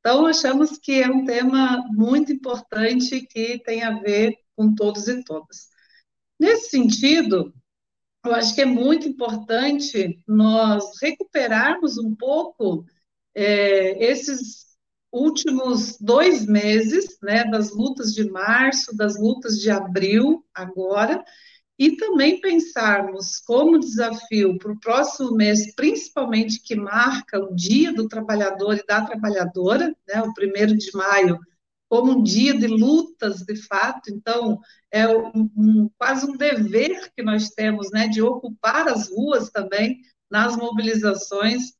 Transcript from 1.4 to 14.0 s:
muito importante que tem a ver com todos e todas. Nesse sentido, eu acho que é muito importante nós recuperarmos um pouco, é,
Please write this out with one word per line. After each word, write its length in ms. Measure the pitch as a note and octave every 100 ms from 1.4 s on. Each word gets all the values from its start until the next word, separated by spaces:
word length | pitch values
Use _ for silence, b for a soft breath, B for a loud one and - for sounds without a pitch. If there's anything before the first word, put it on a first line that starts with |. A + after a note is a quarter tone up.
| B3+ C4+ C4 B3+ B3+
muito 400 | G#3+ A3+ C#4 D4
importante 880 | C#4 C4 B3 - G#3+ A3+ B3+ B3 C4
que 400 | C4 A3+ A3+ A#3+
tem 240 | - A3+
a 160 | A#3 A3
ver 340 | G#3 G#3 A3 A3 _ -
com 180 | G#3+
todos 320 | G#3+ G#3 G#3 G#3
e 160 | B3
todas. 460 | B3 D#3 D#3 - - b b b _ _ _ _
Nesse 300 | E4 A4+ -
sentido, 840 | C#4 A#3+ G#3+ C4+ D#4+ C#4+ F#3+ - - _ _ _ _ _ _ B3
eu 80 |
acho 180 | A#3 A3
que 100 | -
é 40 | C4+
muito 400 | B3 B3+ D#4 D4+
importante 1120 | C4 A#3+ G#3+ - A3+ C4+ C#4+ C#4+ A3 F#3 E3+ -
nós 720 | G#3+ G#3+ A3 A3 G#3 G3+ -
recuperarmos 960 | G#3 - - - B3 A3 C4 F4 D#4+ A3+
um 160 | A3+
pouco, 720 | G#3+ B3+ D4+ F4 - G#3 E3 b b b _ _
é, 720 | - G#3 G#3 G3+ G3 F#3 F#3